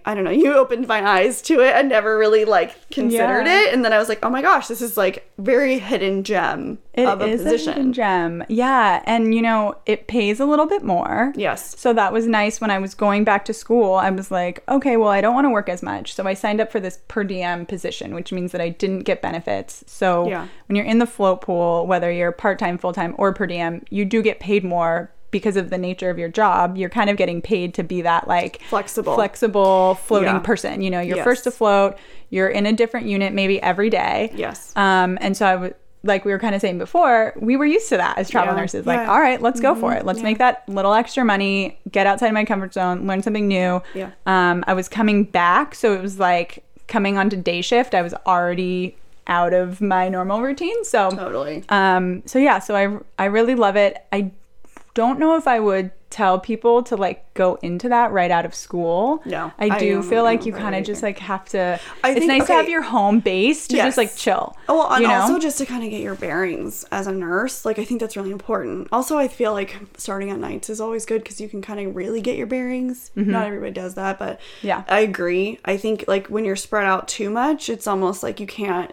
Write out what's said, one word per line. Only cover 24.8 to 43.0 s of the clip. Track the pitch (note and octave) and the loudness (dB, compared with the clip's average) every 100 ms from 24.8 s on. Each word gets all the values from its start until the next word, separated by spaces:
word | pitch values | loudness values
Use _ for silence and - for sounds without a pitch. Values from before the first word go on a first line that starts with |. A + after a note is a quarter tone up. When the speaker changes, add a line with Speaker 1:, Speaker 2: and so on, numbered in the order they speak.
| E3 E3 F3+ - - | 0 0 -4 -14 -6
Speaker 2:
because | G3 A3 G3 | -4 0 -2
of | E3 | -2
the | F#3 | -4
nature | F3+ F3+ F#3 | -4 -4 -4
of | F3 | -4
your | E3+ | -4
job. | F#3+ G#3 G3 F3+ F#3 | 2 4 4 2 0
You're | F3+ | -4
kind | A#3 G3+ | 0 0
of | G3+ | 2
getting | F3 E3+ | 0 -2
paid | - G3+ F3 | -2 -2 -2
to | F#3+ | -4
be | E3+ F3+ | -4 -2
that, | E3+ E3 - | 2 0 2
like, | F3 - - - | -2 -2 -8 -4
Speaker 1:
Flexible. | G3+ G3+ - - A#3 | -4 -4 -6 0 2
Speaker 2:
flexible | G3+ - A3+ G3+ F#3+ F#3+ F#3 F#3+ | 0 0 0 4 4 6 4 2
floating | - G#3 F#3 | 2 2 2
Speaker 1:
Yeah. | F#3 | 0
Speaker 2:
person. | G3 F#3+ - - | 0 -2 -2 -4
You | F#3+ | -2
know, | F3+ | -2
you're | F3 F3+ | -2 0
Speaker 1:
Yes. | |
Speaker 2:
first | A#3+ A#3+ B3 | 2 2 -2
afloat, | - G#3+ G3+ G3 G3 - - - | 0 4 4 4 0 -16 -16 -6
you're | F#3+ F#3+ | 0 0
in | G3+ G#3 | 2 0
a | |
different | A3 A3+ A#3+ A3+ | 2 0 0 -2
unit | G3 G3 | -2 0
maybe | G3+ G3 G3 | 0 0 2
every | - F3+ A3 | 0 0 2
day. | F#3 - - A3 | 2 0 -2 -4
Speaker 1:
Yes. | - - G#3 - G#3+ | -4 -8 -8 -8 0
Speaker 2:
Um, | G3 F#3 F3+ F#3 | 2 4 2 0
and | G3 G3 | -4 0
so | G3 | 2
I | |
w-, | F#3 F#3 - - - | 2 -2 -10 -20 -8
like | G3 F#3+ | -2 0
we | G3+ | 0
were | G3 | -2
kinda | A3+ G3 | -2 -2
saying | G3+ F3 | -2 -2
before, | F3+ E4+ D#4 A3+ A3 - | -2 2 4 4 2 -2
we | A3 C4+ | 0 2
were | |
used | D4 F#4+ - | 4 2 2
to | F#3 | 0
that | F3 - | 0 -2
as | F#3+ | -2
travel | - F3+ | 0 0
Speaker 1:
Yeah. | G3 | 0
Speaker 2:
nurses. | F3+ G3 - | -2 -4 -2
Like, | E3+ | -2
Speaker 1:
Yeah. | A3+ | 2
Speaker 2:
"All | A#3 | 4
right, | C#4+ B3 | 4 4
let's | A#3+ A#3+ | 0 2
go | C4+ | 2
for | A3+ A#3 | 2 0
Speaker 1:
Mm-hmm. | - | -2
Speaker 2:
it. | G3 | -2
Let's | A3 | -2
Speaker 1:
Yeah. | |
Speaker 2:
make | A3 A3 | -2 2
that | B3 - - | 2 2 -4
little | G3 G3 | -2 2
extra | A3 A#3+ - | 2 2 0
money, | A#3 G3 G3 G3 G3 - G3 | 2 2 0 0 -2 -8 -4
get | G3 G3 | 2 2
outside | G3 A#3 | 4 2
my | G#3+ | 2
comfort | G#3+ G3 F#3+ | 0 -2 -4
zone, | G3 F3+ F3+ | -2 -2 -2